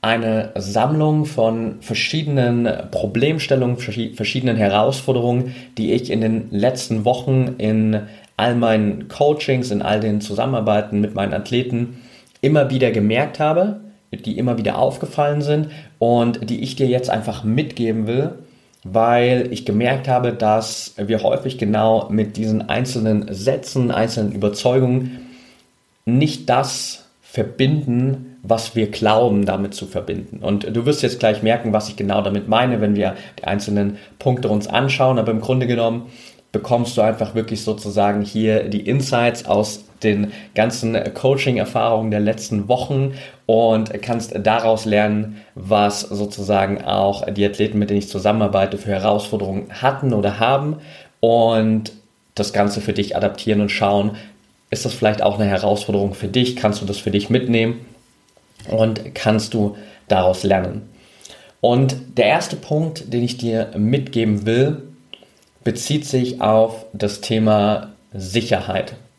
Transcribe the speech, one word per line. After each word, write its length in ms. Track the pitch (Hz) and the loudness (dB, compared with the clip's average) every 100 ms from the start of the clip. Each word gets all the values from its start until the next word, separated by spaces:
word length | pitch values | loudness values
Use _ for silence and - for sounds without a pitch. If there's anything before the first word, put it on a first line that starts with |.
| 110 | 2
eine 460 | 117 113 110 - - | 0 2 -2 -2 -6
Sammlung 680 | 95 101 123 156 151 151 147 | -4 0 2 2 2 2 0
von 520 | - 113 113 110 104 | 2 0 2 -4 -6
verschiedenen 880 | - 113 - 156 151 139 123 120 117 - - | -6 -4 -2 -2 0 2 4 2 2 -2 -4
Problemstellungen, 840 | - 107 107 139 160 - 135 123 123 | -4 -2 2 2 0 0 2 2 -2
verschi-, 360 | - 107 110 | -4 -6 -6
verschiedenen 420 | - 107 - 127 110 | -4 -4 0 0 2
Herausforderungen, 1000 | 101 101 113 135 - 123 120 123 127 127 - - | 4 4 2 0 0 0 2 0 -2 -6 -14 -4
die 140 | 110 | 0
ich 180 | 120 - | 0 0
in 100 | 110 | 0
den 300 | 110 110 - | 0 0 -2
letzten 540 | 101 113 - - 110 110 | 0 0 0 -4 -2 0
Wochen 500 | 127 - 131 127 127 | 0 2 2 2 -2
in 440 | 107 110 110 107 104 - - - | 0 2 2 0 -4 -18 -16 -2
all 160 | 113 | 0
meinen 540 | 120 117 110 104 101 - | 2 2 2 2 -2 -8
Coachings, 640 | - 147 151 - 131 123 | 0 2 2 0 -2 0
in 100 | 104 | -2
all 180 | 95 107 | 0 0
den 220 | 107 104 | 0 -2
Zusammenarbeiten 800 | 104 104 120 127 107 104 104 104 | -2 -4 -2 0 2 2 2 0
mit 140 | 104 101 | 0 0
meinen 180 | 98 | -2
Athleten 680 | 73 104 123 127 123 120 - - - _ _ | -2 -2 -2 0 -2 -4 -8 -20 -20 _ _
immer 280 | 139 151 135 | 2 4 2
wieder 220 | 127 127 | 2 2
gemerkt 480 | 110 104 113 143 - | 2 2 2 0 0
habe, 400 | 151 160 196 208 - _ _ | 0 2 0 -2 -14 _ _
die 260 | - 226 - | -12 -8 -4
immer 220 | 123 113 | -2 0
wieder 180 | 101 - | -2 0
aufgefallen 640 | 127 - - - 147 147 | 0 0 -6 0 0 0
sind 280 | 147 151 151 - - _ | 0 0 -2 -8 -20 _
und 540 | 117 120 117 113 113 | 2 4 2 0 -4
die 100 | 117 | -4
ich 140 | 131 - | -6 -2
dir 100 | 131 | 0
jetzt 240 | 123 - | 0 0
einfach 340 | 101 117 107 | -2 -2 -4
mitgeben 640 | 107 120 147 - 113 110 110 | 0 0 0 -2 -2 0 0
will, 280 | 120 156 - - _ _ _ | 0 -2 -4 -20 _ _ _
weil 640 | 92 101 117 120 123 127 110 | -4 2 4 4 4 2 0
ich 160 | - - | -4 0
gemerkt 420 | 104 123 135 135 | 0 2 0 0
habe, 260 | 123 123 | 2 2
dass 600 | 104 107 107 113 - - - | 0 2 2 0 -10 -12 -8
wir 260 | 101 110 | -2 2
häufig 340 | - - 135 131 | 2 0 -2 -4
genau 520 | 104 107 110 110 - | 0 2 4 4 2
mit 260 | 104 107 104 | 0 0 -2
diesen 320 | 110 107 - | -2 -2 0
einzelnen 640 | 110 131 123 110 107 101 | -2 -2 -2 2 0 0
Sätzen, 560 | 95 107 151 - 135 120 | -4 -2 -2 -2 0 0
einzelnen 440 | - 113 117 104 | 2 0 0 -2
Überzeugungen 840 | 98 104 104 127 127 127 127 127 - - - - _ _ _ _ _ - | 0 -2 0 2 4 2 0 -2 -8 -18 -20 -20 _ _ _ _ _ 0
nicht 420 | 123 151 - - | 2 2 0 0
das 580 | 123 135 - - - - _ | 0 0 -4 -8 -12 -18 _
verbinden, 1120 | _ - 107 - 135 151 135 120 131 135 - - - | _ -4 -4 0 2 2 0 0 0 -2 -8 -18 -2
was 280 | 113 - 117 | 0 0 -2
wir 160 | 104 | -2
glauben, 540 | - 104 107 120 104 98 | 0 2 4 4 4 0
damit 280 | 95 98 | 0 -4
zu 140 | - 92 | -8 -8
verbinden. 500 | - - 92 - - | -8 -6 -8 -8 -8
Und 380 | - 101 104 110 | -2 -2 -2 -2
du 100 | 120 | 0
wirst 180 | 147 | 0
jetzt 160 | 120 - | 0 0
gleich 240 | 113 107 | 0 2
merken, 300 | 110 117 113 | 2 0 2
was 160 | 107 - | -2 -2
ich 60 | - | -6
genau 260 | 101 101 | -2 0
damit 260 | 98 101 101 | 0 -2 0
meine, 320 | 110 127 117 | 2 2 2
wenn 160 | 104 104 | 2 2
wir 200 | 95 - - - | 0 -4 -14 -10
die 60 | - | -4
einzelnen 520 | 98 101 101 101 101 - - | -4 -2 0 0 -4 -14 -4
Punkte 300 | 135 123 123 | -2 0 0
uns 180 | 107 104 | -2 0
anschauen. 520 | 117 135 135 131 127 | 0 0 2 2 2
Aber 120 | 110 | 0
im 100 | 110 | -2
Grunde 260 | 110 131 123 | 0 0 0
genommen 380 | 117 117 117 120 - - - _ | 0 0 -2 -8 -20 -20 -20 _
bekommst 440 | 104 - 120 120 - | -6 0 0 0 2
du 60 | |
einfach 340 | 110 110 107 113 | 2 2 -4 -4
wirklich 280 | 110 107 | -4 -6
sozusagen 580 | - 104 104 101 101 104 | -4 -6 -4 0 2 2
hier 480 | 101 110 110 107 - | -2 0 2 2 0
die 180 | 101 - | -4 0
Insights 580 | 131 131 123 120 120 - | -2 0 2 2 0 0
aus 400 | 101 107 - - - | 0 2 -4 -16 -2
den 280 | 110 104 104 - - | 0 2 0 -4 -6
ganzen 440 | - 113 113 113 117 - | 0 0 0 -2 -2 -4
Coaching-Erfahrungen 1000 | - 131 135 135 120 104 117 113 110 110 | -2 2 2 2 0 0 0 2 2 0
der 100 | 104 | 0
letzten 480 | 104 - - 107 101 | 0 -2 -2 -4 0
Wochen 440 | 123 - 135 135 135 - - - | 0 0 0 -2 -4 -14 -14 0
und 560 | 113 113 110 107 104 | 4 4 2 0 -6
kannst 320 | 123 117 110 92 | -4 -4 -4 -2
daraus 440 | 101 113 113 110 110 | 0 2 2 2 2
lernen, 560 | 104 107 104 107 - - - | 2 2 0 -4 -10 -18 -14
was 460 | 95 107 104 101 | 0 2 2 0
sozusagen 840 | - 101 104 - 98 101 98 101 | -8 -6 -6 -6 0 2 2 -2
auch 420 | - 101 98 101 - | -2 0 2 0 -4
die 160 | 101 101 | 0 -2
Athleten, 340 | 101 107 104 | 0 0 0
mit 100 | 104 | 0
denen 100 | 101 | 0
ich 100 | 101 | -2
zusammenarbeite, 680 | 98 101 110 104 95 98 101 | -2 0 2 2 2 0 -2
für 140 | 110 | -4
Herausforderungen 760 | 98 101 104 - 107 98 95 - - | 0 2 0 0 -4 -4 -6 -8 -2
hatten 320 | 131 135 135 | -2 0 0
oder 260 | 110 101 101 | 0 0 0
haben 380 | 113 139 147 151 - - - _ | 2 2 0 -6 -12 -20 -20 _
und 720 | 113 117 113 113 110 110 107 - _ _ _ - | 2 4 4 4 2 0 -2 -14 _ _ _ -6
das 180 | 101 | -4
Ganze 260 | 104 101 101 | 0 0 0
für 140 | 104 | -4
dich 240 | 101 101 - | -2 -2 -2
adaptieren 440 | 101 - - 104 | -2 -2 0 0
und 80 | 101 | 0
schauen, 420 | - 101 101 104 104 - _ _ _ _ | 0 2 2 0 -4 -16 _ _ _ _
ist 160 | - - | -6 -6
das 80 | |
vielleicht 280 | - 110 107 | 0 0 2
auch 180 | - 101 | 0 2
eine 100 | 104 | 0
Herausforderung 640 | 98 104 104 - 101 98 | 2 0 -2 0 0 0
für 140 | 95 101 | -4 -4
dich, 280 | 127 123 123 | 0 0 0
kannst 260 | 107 104 | -2 -2
du 40 | 98 | -6
das 120 | 101 | -6
für 140 | - | -2
dich 180 | 101 101 | -2 2
mitnehmen 560 | 120 127 117 113 117 - - _ _ _ _ _ _ - | 0 2 2 0 -2 -12 -20 _ _ _ _ _ _ -6
und 460 | 110 113 107 - - | 0 2 0 -8 -4
kannst 380 | - 110 107 | 0 0 0
du 240 | 113 104 104 - - _ | -2 -2 -4 -18 -20 _
daraus 360 | 95 92 92 | 2 4 2
lernen. 460 | 101 95 92 107 - - - _ - - - _ | 2 2 0 -6 -12 -20 -20 _ -20 -20 -20 _
Und 340 | 117 123 131 131 - - | 2 4 2 0 -8 2
der 80 | 107 | 4
erste 300 | 156 - - | 4 0 -8
Punkt, 560 | - 151 160 156 - | -4 -2 -2 -6 -6
den 120 | 120 | -2
ich 140 | 120 - | -2 -4
dir 340 | 120 113 - 95 | -2 -2 -2 0
mitgeben 680 | 107 139 131 117 113 104 104 | 0 0 -2 -2 0 0 2
will, 380 | 117 139 151 - - _ - _ _ _ _ | 2 2 0 -10 -20 _ -20 _ _ _ _
bezieht 420 | - 113 - 147 143 | -4 -4 -2 -4 0
sich 360 | 131 123 127 | -2 0 0
auf 440 | 104 110 110 - - | 2 4 4 0 -16
das 280 | 101 104 - | -4 -4 -4
Thema 720 | - 110 110 107 104 104 - - _ | -2 2 4 4 4 0 -4 -20 _
Sicherheit. 800 | 98 92 113 113 92 - 95 - - - | -12 -4 -4 0 -2 -2 -4 -4 -10 -20